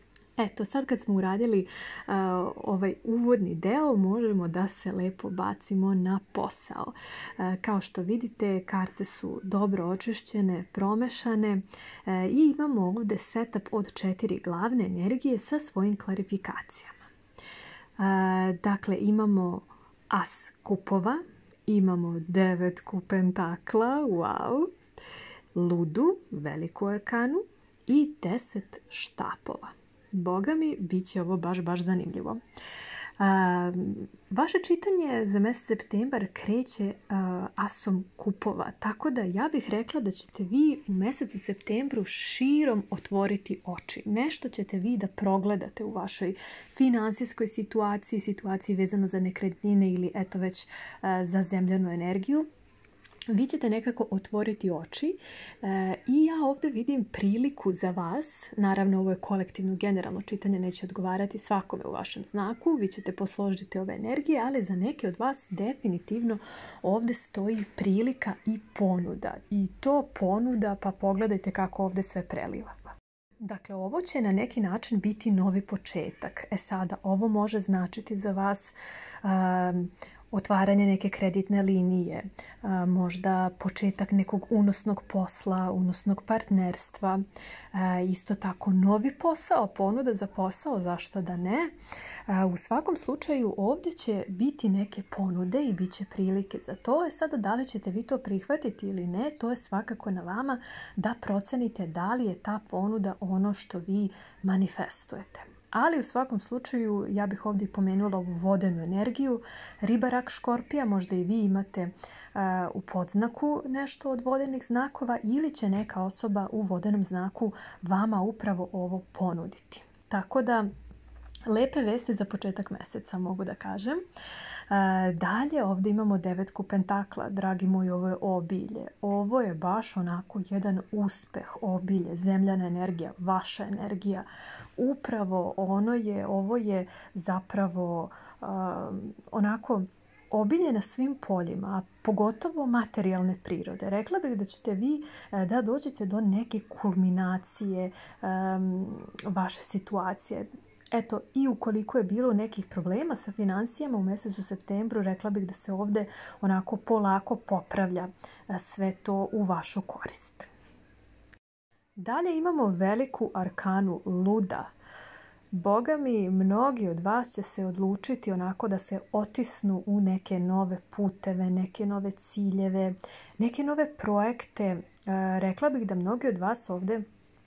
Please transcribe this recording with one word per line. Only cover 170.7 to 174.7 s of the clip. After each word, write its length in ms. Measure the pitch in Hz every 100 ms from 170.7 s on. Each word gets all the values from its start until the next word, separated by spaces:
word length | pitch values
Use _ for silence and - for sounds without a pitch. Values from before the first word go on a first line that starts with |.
| 185 -
puteve, 600 | - 196 185 196 185 185
neke 360 | 185 185 -
nove 260 | 202 202 196
ciljeve, 800 | 196 - 208 196 190 190 190 190 185 - - - -
neke 260 | 233 262
nove 320 | 285 294 294
projekte. 680 | 294 220 202 220 240 - -
E, 180 | 202